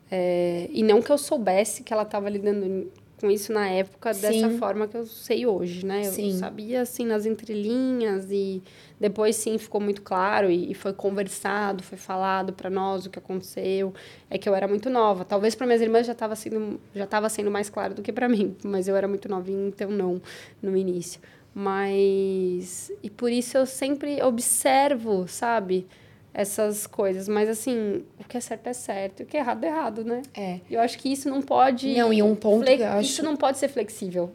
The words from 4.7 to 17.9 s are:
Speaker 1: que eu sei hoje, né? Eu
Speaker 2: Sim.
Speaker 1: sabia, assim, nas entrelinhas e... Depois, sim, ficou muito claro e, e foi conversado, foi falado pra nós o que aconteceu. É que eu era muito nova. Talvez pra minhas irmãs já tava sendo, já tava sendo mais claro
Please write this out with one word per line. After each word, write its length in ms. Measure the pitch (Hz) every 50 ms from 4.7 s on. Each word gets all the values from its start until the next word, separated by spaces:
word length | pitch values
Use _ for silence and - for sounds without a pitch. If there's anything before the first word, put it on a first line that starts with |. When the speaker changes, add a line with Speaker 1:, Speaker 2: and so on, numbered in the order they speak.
| 196 208 214 208
Speaker 1:
que 100 | - 233
eu 80 | 233
sei 400 | 226 - - - - 233 226 240
hoje, 400 | 247 202 180 175 180 175 180 185
né? 160 | 190 190 202 208 196
Eu 40 |
Speaker 2:
Sim. 260 | 190 220 208 202 190 185
Speaker 1:
sabia, 420 | 180 - - - 214 214 247 254
assim, 240 | 247 240 - - 240
nas 200 | 233 220 214 208 220
entrelinhas 1000 | 226 214 - - 214 208 208 214 240 254 262 262 254 247 233 214 196 190 190 190
e... 320 | 202 202 196 190 190 185 185 - - - - - - -
Depois, 360 | - 208 196 214 214 214 226
sim, 240 | 220 - 226 220 220
ficou 200 | 214 - - 208
muito 220 | 208 202 202 202
claro 480 | - - 196 185 185 202 214 220 202 190
e, 220 | 170 180 175 -
e 20 | 196
foi 180 | 190 - 202
conversado, 920 | 196 196 - 196 196 196 202 190 - - - 202 196 208 214 202 196 185 180
foi 160 | - - 185
falado 520 | - - 190 185 190 190 190 190 190 190
pra 160 | 185 - - 185
nós 380 | 190 190 190 196 196 190 180
o 60 | 190
que 80 | - 180
aconteceu. 760 | 185 - 190 190 185 - - - 190 190 190 190 196 190 190 - - - - - - _
É 120 | - 196
que 100 | - 214
eu 60 | 196
era 120 | 190 196 196
muito 220 | 202 202 202 262
nova. 340 | 262 240 226 214 202 180 180
Talvez 300 | - 208 202 202 220 214
pra 140 | 214 254 247
minhas 140 | 240 233 226
irmãs 240 | 220 226 233 240 233
já 80 | 233
tava 200 | - 226 214 220
sendo, 440 | 214 - 226 220 214 214 208 208 - - - -
já 100 | 202 202
tava 240 | 196 - 214 208 220
sendo 220 | 214 - 208 208
mais 180 | 208 202 208 208
claro 240 | - 220 196 196